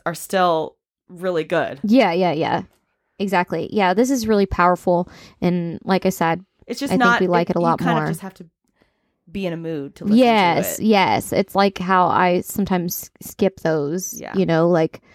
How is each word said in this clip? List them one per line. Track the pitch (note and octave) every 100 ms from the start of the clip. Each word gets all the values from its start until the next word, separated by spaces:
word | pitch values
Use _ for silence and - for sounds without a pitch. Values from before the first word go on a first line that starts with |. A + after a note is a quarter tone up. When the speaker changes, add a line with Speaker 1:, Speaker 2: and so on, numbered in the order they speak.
| E3+
Speaker 1:
are | E3
still | - F#3+ F3+ D#3+ - _ _ _ -
really | F3 F#3 E3
good. | D#3+ E3 B2+ -
Speaker 2:
Yeah, | G#3 B3+ F#3+
yeah, | E3+ F3
yeah. | D3+ - - - _ _ _ _ -
Exactly. | G3 F#3 F3+ E3 -
Yeah, | G#3+ F#3
this | F#3 B3+
is | C4 A3
really | G#3 G3
powerful. | - F3+ F3 F#3 F3 F3+ - - -
And | F3 F3 E3+ -
like | - F#3+ F#3
I |
said, | - E3 E3+ - _ -
Speaker 1:
It's | A#3+
just | C#4
Speaker 2:
I | C4
think |
Speaker 1:
not, | A#3+ A#3+
Speaker 2:
we | F3+
like | F3 E3+
it | E3+
a |
Speaker 1:
you |
Speaker 2:
lot | E3+ D#3+
Speaker 1:
kind | - D#3
Speaker 2:
more. |
Speaker 1:
of | D3+
just | D#3+
have | F#3+ -
to | E3+ _ _ _ _ _ _ _ _
be | G3 F3+
in |
a | E3
mood | E3 D#3 C#3 -
to | G3+
listen | A3+
Speaker 2:
Yes, | A#3+ A3 F3 D#3+ - -
Speaker 1:
to |
it. | A3
Speaker 2:
yes. | G3+ D#3 G2+ -
It's | - G3 F#3+
like | G3+ -
how | F3+ F#3 F3
I | - F3+ F3+
sometimes | - - G3 F3+ F3 - - _
skip | - - F#3+ -
those, | D#3+ D#3+ C#3+ F3+ F3+ -
Speaker 1:
Yeah. | - F#3+
Speaker 2:
you | E3+
know, | D#3+ E3+
like | E3+ D#3+ - _